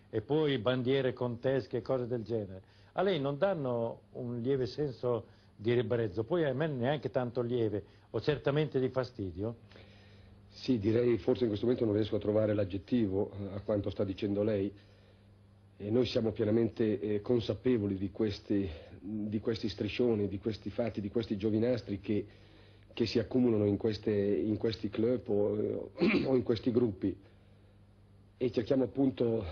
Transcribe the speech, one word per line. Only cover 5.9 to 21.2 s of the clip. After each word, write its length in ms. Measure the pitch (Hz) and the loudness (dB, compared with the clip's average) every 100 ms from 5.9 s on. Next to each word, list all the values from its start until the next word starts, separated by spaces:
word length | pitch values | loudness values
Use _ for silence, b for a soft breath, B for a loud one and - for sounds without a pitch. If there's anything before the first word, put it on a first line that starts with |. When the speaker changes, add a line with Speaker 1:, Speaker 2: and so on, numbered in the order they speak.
| 120 113 90 | 0 -2 -2
Speaker 1:
Poi 200 | 113 175 | -2 0
a 80 | 147 | 0
me 140 | 127 160 | 0 -2
neanche 440 | 131 120 147 135 | 0 0 0 -2
tanto 300 | 131 120 127 | -2 -2 -2
lieve, 420 | 120 123 110 101 - B B | -2 0 0 -2 -6 B B
o 100 | 139 | -4
certamente 580 | 151 135 143 147 151 135 | -2 0 0 0 0 0
di 120 | 131 | 0
fastidio? 680 | 131 127 - 95 85 110 113 - B B B B B B B - | -2 -4 -6 -8 -6 -6 -8 -16 B B B B B B B -20
Speaker 2:
Sì, 300 | - - 120 | -8 -2 0
direi, 400 | 101 113 123 110 | 4 4 4 2
forse 240 | - 127 | 2 2
in 60 | 120 | 2
questo 160 | 104 | 0
momento 220 | 117 127 113 | 0 2 2
non 80 | |
riesco 220 | 104 104 104 | 2 2 -2
a 40 | |
trovare 320 | 104 107 107 | 2 2 2
l'aggettivo, 800 | 104 95 92 - 123 101 95 104 | 2 0 -4 0 2 2 0 -2
eh, 240 | 98 98 | -4 -8
a 60 | 104 | -6
quanto 300 | - 104 98 | -2 -2 -2
sta 140 | 101 | -2
dicendo 380 | 101 92 104 101 | -4 -2 -2 0
lei. 300 | 107 104 101 - B B B B B - - - - - | 2 2 -2 -6 B B B B B -20 -20 -20 -20 -10
E 120 | 101 | 0
noi 160 | 120 120 | 2 2
siamo 260 | 127 110 | 0 0
pienamente, 680 | 104 107 113 110 - 110 101 | 0 2 2 2 2 0 0
eh, 220 | 107 104 | 0 -2
consapevoli 800 | - 120 110 104 127 120 101 95 | 2 0 0 0 2 2 2 -2
di 120 | 95 | -4
questi, 560 | - 110 98 - 101 98 B B - | -2 -2 -2 -2 0 0 B B -14
di 400 | 92 107 107 107 | -8 -6 -4 -4
questi 280 | 117 110 110 | -2 -2 -4
striscioni, 580 | - 107 - 123 107 101 | -4 -4 0 2 2 0
di 120 | 98 | -2
questi 320 | 117 104 107 | -4 -6 -6
fatti, 320 | 110 117 107 | -4 -4 -4
di 80 | 101 | -4
questi 260 | 117 | -4